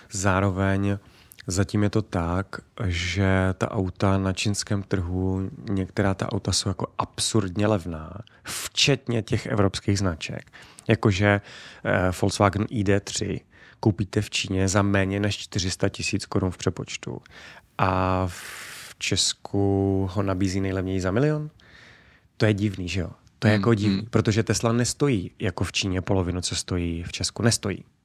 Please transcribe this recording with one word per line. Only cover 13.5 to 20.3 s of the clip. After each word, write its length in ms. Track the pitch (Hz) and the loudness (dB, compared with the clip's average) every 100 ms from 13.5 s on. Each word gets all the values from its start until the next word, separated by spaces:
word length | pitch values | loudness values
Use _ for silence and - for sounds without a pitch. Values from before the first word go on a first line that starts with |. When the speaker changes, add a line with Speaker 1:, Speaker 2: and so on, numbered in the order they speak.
| - - - | -20 -20 -2
Speaker 1:
koupíte 420 | 113 98 98 - | 0 0 0 -2
v 80 | 104 | -2
Číně 380 | - - 95 95 | -2 -2 0 2
za 140 | 101 | 4
méně 380 | 101 98 95 101 | 4 4 2 0
než 180 | 104 - | -2 -4
čtyři 340 | - 107 92 | -6 -4 -4
sta 180 | - 101 | -2 -2
tisíc 360 | - - 101 - | -2 -4 -4 -2
korun 260 | 104 92 | -2 -2
v 60 | 90 | -2
přepočtu. 640 | - - - - - - - - - - - - | -4 -4 -6 -10 -10 -10 -12 -20 -20 -20 -14 -2
A 460 | 98 92 92 92 92 | 0 2 0 0 -2
v 680 | - - - - - - - | -6 -14 -14 -16 -16 -18 -10
Česku 1120 | - 95 - - - 101 98 98 98 95 95 | -4 0 -2 -4 -4 0 2 2 2 2 0
ho 100 | 98 | -2
nabízí 380 | 98 | -2